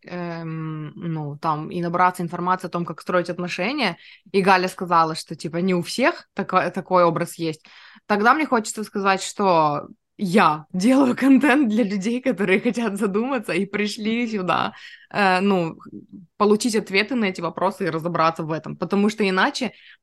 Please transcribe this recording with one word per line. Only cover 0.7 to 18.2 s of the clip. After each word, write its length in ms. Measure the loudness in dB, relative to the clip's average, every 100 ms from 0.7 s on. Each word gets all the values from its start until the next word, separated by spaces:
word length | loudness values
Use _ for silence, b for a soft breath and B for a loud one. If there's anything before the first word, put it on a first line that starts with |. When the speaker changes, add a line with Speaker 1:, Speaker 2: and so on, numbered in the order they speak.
| -8 -10 -10
Speaker 1:
ну, 400 | -8 -6 -6 -6
там, 320 | -4 -4 -4
и 100 | -6
набраться 400 | -2 2 2 0
информации 460 | -6 -4 -2 -2 -4
о 20 |
том, 140 | -6 -6
как 140 | -8
строить 280 | -2 -2 0
отношения, 680 | -4 -6 -4 -4 -2 -2 -4 B B _
и 80 | 2
Галя 260 | 4 4 2
сказала, 460 | -4 0 2 2
что, 200 | -2 -10 -10
типа, 220 | -8 -2
не 160 | 0
у 80 | 0
всех 460 | -2 0 0 0 -8
тако-, 360 | -10 0 0 0
такой 340 | -4 0 4
образ 300 | 4 2 -4 -6
есть, 260 | -6 -6 _ B B B -4
тогда 260 | 2 4
мне 120 | 4 2
хочется 380 | 0 -2 -8
сказать, 380 | -8 -2 0 0
что 680 | -2 -2 2 4 2 -2 -8 -18 _ -8
я 440 | 0 4 4 2 -6
делаю 440 | 0 4 4 4 4
контент 520 | 4 6 6 4 2
для 120 | 2
людей, 360 | 0 -2 -2 -2
которые 380 | -2 0 2 2
хотят 380 | 0 -2 -2 -2
задуматься 540 | -2 -2 -2 -4 -4
и 100 | -4 -2
пришли 600 | -2 -4 -4 -4 -2 -2
Speaker 2:
Мгм. 140 | -2
Speaker 1:
сюда, 340 | 0 0 -2 B B B B
э, 280 | 0 2 4
ну, 380 | 2 2 0 -6 -16 -20 -18 -20 -10 0
получить 400 | 4 4 2 -2
ответы 380 | 0 -2 0
на 120 | 0 -2
эти 140 | -2
вопросы 440 | -6 -2 -2 -2 -4
и 40 |
разобраться 520 | -4 -2 0